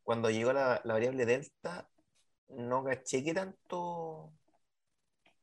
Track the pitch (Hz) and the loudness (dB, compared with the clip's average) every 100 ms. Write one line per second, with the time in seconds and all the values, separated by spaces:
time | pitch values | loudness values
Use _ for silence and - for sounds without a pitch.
0 | - 117 113 110 120 135 131 117 117 110 | -4 0 2 2 2 2 2 2 2 2
1 | 123 131 117 131 151 _ 170 180 - _ | 4 4 4 2 0 _ -10 -10 -14 _
2 | _ _ _ _ _ 131 120 131 135 127 | _ _ _ _ _ -8 -2 0 0 -4
3 | - 131 151 175 190 - - 180 175 170 | -2 -2 0 -2 -4 -8 -10 -6 -6 -6
4 | 165 156 156 156 _ _ _ _ _ _ | -8 -12 -16 -20 _ _ _ _ _ _
5 | _ _ _ _ | _ _ _ _